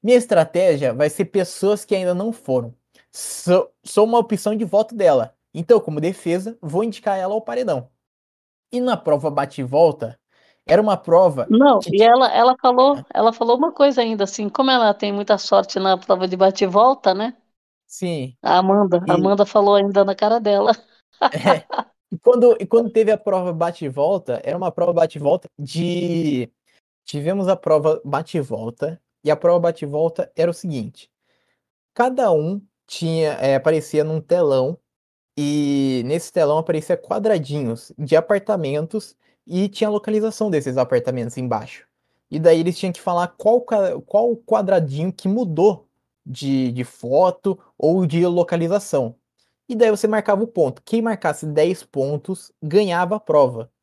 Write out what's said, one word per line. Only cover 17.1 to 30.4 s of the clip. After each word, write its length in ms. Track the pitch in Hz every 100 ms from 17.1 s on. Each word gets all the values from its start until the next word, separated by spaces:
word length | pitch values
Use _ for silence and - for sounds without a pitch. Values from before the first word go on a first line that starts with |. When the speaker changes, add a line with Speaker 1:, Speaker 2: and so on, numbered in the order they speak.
Speaker 2:
né? 220 | 190 226 - _ _ _ _ _
Speaker 1:
Sim. 500 | - 180 160 131 123
Speaker 2:
A 160 | - 175
Amanda, 400 | 190 202 196 175
a 80 | 180
Speaker 1:
E 40 |
Speaker 2:
Amanda 340 | 180 190 196 202
falou 300 | 214 202 202
ainda 280 | 202 196
na 100 | 196
cara 240 | 190 214 233
dela. 320 | 208 202 214
<laughs> 100 | 220 _ _ _ _ -
Speaker 1:
É. 320 | 147 135 170 _ - - _ _
E 60 | 170
quando, 380 | - 247 240 226
e 60 | 196
quando 240 | 226 233
teve 200 | 220 220
a 60 | 214
prova 380 | 208 190 180
bate 320 | 165 170 170 151
e 20 |
volta, 500 | 131 151 196 - 120
era 120 | - 175
uma 140 | 180
prova 220 | 170 170
bate 240 | 170 160 147
e 40 |
volta 280 | 143 180 - -
de, 920 | 143 160 175 175 175 170 156 131 117 _ _ _ _ _ -
tivemos 420 | 147 147 196 185
a 80 | 185
prova 460 | 165 156 151 156
bate 320 | 143 143 165 170
e 40 |
volta, 580 | 135 107 113 117 147 170 _ _
e 60 | 147
a 60 | 151
prova 220 | 170 175
bate 260 | 170 165 147
e 20 |
volta 420 | 147 165 165 -
era 140 | -